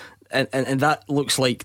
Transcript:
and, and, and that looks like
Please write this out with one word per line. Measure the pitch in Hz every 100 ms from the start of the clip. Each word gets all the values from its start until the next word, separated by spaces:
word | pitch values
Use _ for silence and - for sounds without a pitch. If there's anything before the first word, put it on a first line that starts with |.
| - - -
and, | 135 123
and, | 135 123
and | 135
that | 147 151 -
looks | 143 139 -
like | 131 117